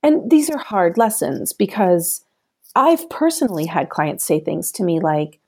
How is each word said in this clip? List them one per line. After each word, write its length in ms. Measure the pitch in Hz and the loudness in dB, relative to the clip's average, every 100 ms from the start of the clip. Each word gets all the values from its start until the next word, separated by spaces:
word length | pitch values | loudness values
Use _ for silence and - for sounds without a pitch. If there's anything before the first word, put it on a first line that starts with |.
And 280 | 294 302 233 | 2 2 4
these 200 | 311 294 | 2 2
are 80 | 294 | -6
hard 400 | - 208 175 170 | -4 2 2 4
lessons 560 | 226 214 147 135 - | 0 2 -4 -4 -8
because 720 | - 202 214 190 175 165 - _ _ _ _ _ - | -2 -2 2 2 2 2 -8 _ _ _ _ _ 0
I've 320 | 269 330 - | 2 2 -2
personally 560 | - 320 320 262 175 | -2 0 0 -2 -2
had 240 | 160 165 139 | -4 -4 -4
clients 340 | - 151 - | -2 -4 -4
say 160 | - 156 | -2 -2
things 320 | 156 160 180 | 0 -6 -6
to 120 | - | -4
me 160 | 185 165 | -2 0
like 400 | 160 151 151 _ | 0 0 -4 _